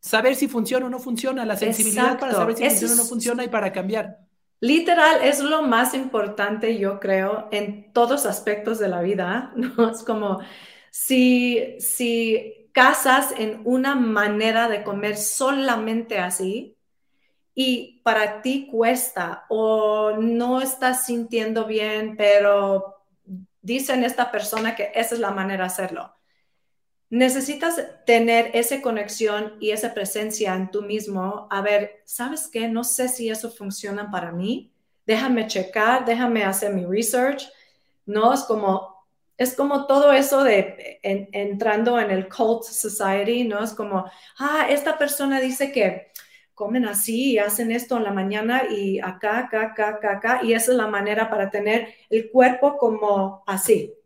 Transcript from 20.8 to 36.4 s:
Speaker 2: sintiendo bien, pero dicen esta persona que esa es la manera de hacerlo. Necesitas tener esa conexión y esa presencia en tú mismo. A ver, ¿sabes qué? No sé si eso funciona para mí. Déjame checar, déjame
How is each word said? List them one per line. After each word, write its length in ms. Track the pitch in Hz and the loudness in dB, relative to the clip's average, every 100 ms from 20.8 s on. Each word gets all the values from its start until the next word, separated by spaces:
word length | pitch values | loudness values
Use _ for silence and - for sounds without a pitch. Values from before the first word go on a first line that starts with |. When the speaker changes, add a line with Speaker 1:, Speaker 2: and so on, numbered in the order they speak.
| 254 254 - | -2 0 -2
Speaker 2:
sintiendo 580 | 240 226 233 220 226 214 | -4 -2 -2 -2 -2 -2
bien, 500 | 220 214 214 220 214 | -2 -2 -2 -6 0
pero 800 | 208 202 208 202 196 196 196 - _ _ _ 185 190 _ | 6 6 6 4 4 0 -2 -14 _ _ _ -16 -16 _
dicen 420 | 185 247 269 254 | -4 -4 0 0
esta 260 | 240 254 - | 0 0 -2
persona 440 | 214 202 220 220 | -2 -4 -2 -4
que 160 | 220 202 | -4 -4
esa 200 | 226 226 | -2 -2
es 60 | 233 | -2
la 100 | 214 | -4
manera 340 | 202 190 196 | -2 -4 -4
de 40 | 185 | -4
hacerlo. 440 | - 185 170 - _ _ _ _ _ _ _ _ _ _ | -4 -6 -8 -14 _ _ _ _ _ _ _ _ _ _
Necesitas 720 | 233 254 262 269 285 330 339 - - | 2 2 2 -4 -4 -4 -4 -8 -10
tener 460 | - 233 233 233 233 | 4 4 6 4 2
esa 300 | 233 233 277 | 0 0 -2
conexión 720 | 262 220 208 - 220 208 214 - | -2 -4 -6 -2 -2 -2 -6 -4
y 100 | 214 | -4
esa 240 | 208 226 | -2 -4
presencia 600 | - 196 214 214 214 202 | -6 -6 -4 -6 -4 -2
en 160 | 185 190 | -2 -2
tú 120 | 208 | -4
mismo. 640 | 202 214 208 190 185 208 - | -4 -6 -4 -6 -4 -6 -6
A 120 | 196 | -4
ver, 400 | 202 208 208 - | 2 2 0 -10
¿sabes 440 | _ - 247 302 - | _ -8 -8 -8 -8
qué? 180 | 226 226 | -6 -4
No 140 | 226 | -4
sé 260 | 240 - 254 | -2 -2 -2
si 220 | 247 226 | -4 -6
eso 200 | 214 226 | -6 -8
funciona 600 | - 202 196 202 202 208 | -12 -12 -10 -8 -8 -6
para 220 | 190 170 | -8 -8
mí. 400 | 175 190 269 - _ _ _ - | -6 -4 -6 -8 _ _ _ -2
Déjame 400 | 220 262 240 220 | 0 2 0 0
checar, 580 | 196 185 226 214 262 | -4 -2 0 4 4
déjame 380 | 240 233 247 226 | 2 0 2 0